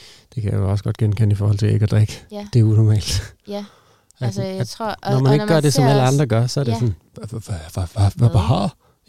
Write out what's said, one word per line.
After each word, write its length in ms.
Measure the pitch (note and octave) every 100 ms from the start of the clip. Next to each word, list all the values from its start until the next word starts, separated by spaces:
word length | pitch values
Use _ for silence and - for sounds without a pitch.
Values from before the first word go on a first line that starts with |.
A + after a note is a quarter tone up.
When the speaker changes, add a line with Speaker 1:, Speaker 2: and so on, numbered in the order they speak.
| - - _
Speaker 1:
Det 80 | -
kan 100 | G2+
jeg 60 | G#2
jo 120 | G2
også 140 | G2+
godt 120 | A2+ G#2+
genkende 360 | A2 G2+ G#2+
i 40 | G2+
forhold 220 | G2+ G2+
til 100 | G#2
ikke 100 | G#2+
at 60 | G#2
drikke. 360 | A2 G#2+ - -
Speaker 2:
Ja. 180 | - -
Speaker 1:
Det 80 | A#2+
er 40 |
unormalt. 680 | A2 G#2+ A2 G#2+ - - - - -
Speaker 2:
Ja. 160 | G2+ G#3 _ _ _ _ _
Speaker 1:
At, 80 | E3
Speaker 2:
Altså, 160 | G3
jeg 140 | F#3+ F#3+
Speaker 1:
at 80 | F#3
Speaker 2:
tror, 180 | - A3
og, 260 | - -
Speaker 1:
når 60 | C3
man 60 | C3+
Speaker 2:
og 60 |
Speaker 1:
ikke 80 | D3
Speaker 2:
når 60 | C#3+
Speaker 1:
gør 60 | E3
Speaker 2:
man 60 |
Speaker 1:
det, 120 | D3
som 80 | C3
Speaker 2:
ser 40 | C3+
Speaker 1:
alle 120 | C#3
Speaker 2:
os 100 | B2+
Speaker 1:
andre 140 | C#3+ C#3+
gør, 200 | A2+ A#2+
så 140 | -
er 40 |
det 80 | C3
Speaker 2:
Ja. 60 | A2+
Speaker 1:
sådan, 160 | A#2+ F#2 _
"Hva, 100 | - G#2
hva, 120 | F#2
hva, 200 | - F#2 D2+
hva, 120 | - F2
hva, 220 | - G2+ -
hva, 120 | A#2
Speaker 2:
Hvad? 120 | - E2
Speaker 1:
hva?" 220 | C3+ G3 - _ _